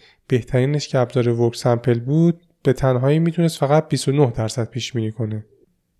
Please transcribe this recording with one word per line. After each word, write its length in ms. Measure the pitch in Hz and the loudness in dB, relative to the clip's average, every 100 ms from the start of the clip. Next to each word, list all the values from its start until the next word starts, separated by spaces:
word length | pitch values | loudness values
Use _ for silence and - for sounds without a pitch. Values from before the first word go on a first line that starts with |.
| _ _ - | _ _ -2
بهترینش 600 | 123 113 131 131 147 - | -2 0 0 0 -2 -2
که 100 | 135 | 0
ابزار 300 | 117 127 120 | 0 0 0
ورک 280 | 117 117 - | 2 0 0
سمپل 440 | 123 120 123 117 | 0 0 0 0
بود 400 | 120 151 170 170 _ _ | 0 2 2 0 _ _
به 100 | 139 | -2
تنهایی 460 | 123 135 123 131 156 | 0 0 2 2 2
میتونست 400 | 170 160 170 - | 0 0 0 0
فقط 300 | 135 151 156 | 2 2 2
بیست 200 | 139 - | -2 0
و 40 | |
نه 200 | 139 135 120 | 2 2 0
درصد 340 | 110 - 110 | -4 -4 -6
پیشبینی 420 | 120 - 120 110 | -6 -6 -4 -4
کنه. 320 | 107 110 107 - _ _ _ _ | -6 -6 -8 -12 _ _ _ _